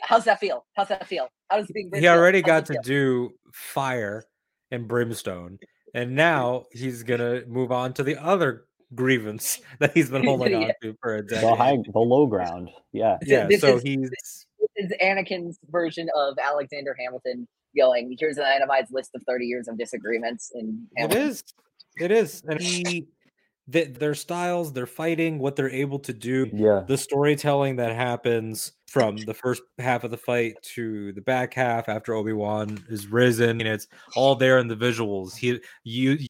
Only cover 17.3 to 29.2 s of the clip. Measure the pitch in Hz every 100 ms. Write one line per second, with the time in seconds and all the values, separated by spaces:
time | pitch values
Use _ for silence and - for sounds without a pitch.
17.3 | 123 120 _ _ 143 127 123 123 127 156
18.3 | 143 139 139 139 135 123 131 127 123 -
19.3 | 127 120 123 117 113 113 113 107 117 117
20.3 | 120 - 123 110 110 117 117 131 214 294
21.3 | 220 - _ _ _ _ - 175 226 165
22.3 | - 151 156 175 180 175 175 147 _ _
23.3 | _ _ _ - 156 147 120 151 147 -
24.3 | 175 180 175 160 131 123 - 165 165 165
25.3 | 156 135 139 135 131 139 139 - 113 113
26.3 | 131 131 104 107 101 92 135 - 139 147
27.3 | 147 147 139 139 127 117 113 123 120 123
28.3 | 117 110 107 - - - 139 110 104